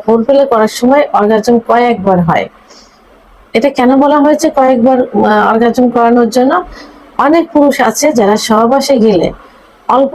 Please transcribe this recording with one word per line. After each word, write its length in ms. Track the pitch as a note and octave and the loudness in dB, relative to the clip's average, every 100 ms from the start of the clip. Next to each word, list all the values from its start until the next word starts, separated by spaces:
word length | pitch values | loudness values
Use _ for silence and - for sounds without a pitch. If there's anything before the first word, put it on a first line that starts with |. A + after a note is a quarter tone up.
| - | 0
ফোরপ্লে 400 | A3+ A3+ C#4 C#4 | -2 2 0 2
করার 220 | A#3 G#3+ | 0 -2
সময় 360 | - B3 C#4+ C#4+ | -2 0 0 0
অর্গাজম 460 | - G#3 A3 G#3+ A#3+ | -2 -2 0 0 -2
কয়েকবার 600 | A3+ A#3 A#3+ A3 F#3 F3+ | 0 0 0 -2 -2 0
হয়, 240 | E3 C#3+ - - - - - _ _ _ _ - - | 0 -2 -6 -14 -20 -20 -20 _ _ _ _ -20 -6
এটা 160 | A3+ C#4 | -2 -2
কেন 300 | C#4 B3 C4+ | 0 0 2
বলা 180 | C#4+ D4 | 2 2
হয়েছে 280 | D4 D4+ D#4+ | 2 0 -2
কয়েকবার, 480 | C#4+ C4 B3+ A#3 B3+ | 0 0 2 2 0
আহ, 500 | B3 G#3 G#3+ G#3+ G3+ | -2 -2 0 0 0
অর্গাজম 380 | A3+ A#3 A3+ B3 | 0 0 0 0
করানোর 400 | A#3+ A#3 A#3+ A#3 | 0 2 2 0
জন্য? 340 | B3 B3+ F4 F4+ - - - - - | 0 0 -2 -6 -16 -20 -20 -16 -4
অনেক 260 | C4+ E4 D#4+ | 0 0 0
পুরুষ 300 | D4 D4 - | 0 0 0
আছে 260 | A#3 A3 D4 | -2 -2 -2
যারা 240 | B3 G3+ G#3+ | 0 0 0
সহবাসে 580 | - A3 A#3 C4+ C4+ C4+ | 0 0 0 0 0 0
গেলে 300 | A3 F3+ C3+ - - - - _ - | 2 0 -2 -6 -20 -20 -20 _ -4
অল্প 260 | B3 C4+ | 0 0